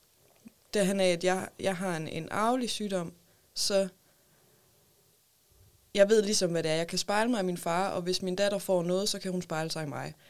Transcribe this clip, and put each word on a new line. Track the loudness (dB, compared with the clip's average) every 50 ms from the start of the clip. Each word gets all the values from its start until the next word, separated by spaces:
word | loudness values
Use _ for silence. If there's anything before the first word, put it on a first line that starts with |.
| _ _ _ _ _ _ _ _ _ -20 -20 _ _ _ 0
Derhen | 2 2 2 4 4
af, | 4
at | 4 4 2 2
jeg, | 0 0 0 -2 -6 -8 -4
jeg | -2 -2 -2
har | -2 -2 -4 -4
en, | -4 -4
en | -6 -6 -8 -6 -4
arvelig | -2 0 0 2 2 0 0 -2
sygdom, | -4 -4 -4 -4 -4 -4 -4 -6 -10 -16 _ _ _ _ _ _ _
så | -4 -2 2 2 2 2 0 -4 _ _ _ _ _ _ _ _ _ _ _ _ _ _ _ _ _ _ _ _ _ _ _ _ _ _ _ _ _ _ _ _ _ -20 -20 _ _ _ _ 4
jeg | 6 6 8
ved | 8 6
ligesom, | 6 4 2 2 2 2
hvad | 0 0 0
det | 0
er. | 0
Jeg | 0 0
kan | -2 -2
spejle | -4 -2 0 0 2 2 2
mig | 0 0
i | 0
min | -2 -4
far, | -4 -4 -2 0 0 0 -2
og | -2 -4
hvis | -4 -4 -4 -2
min | -2 -4 -2
datter | 0 0 0 0
får | -2 0 0 0 0 2
noget, | 0 0 0 0 -2
så | -4 -4
kan | -6 -4
hun | -4 -6
spejle | -6 -4 -4 -4 -4 -4
sig | -6 -6 -6
i |
mig. | -6 -8 -8 -8 -10 -12 -14 -18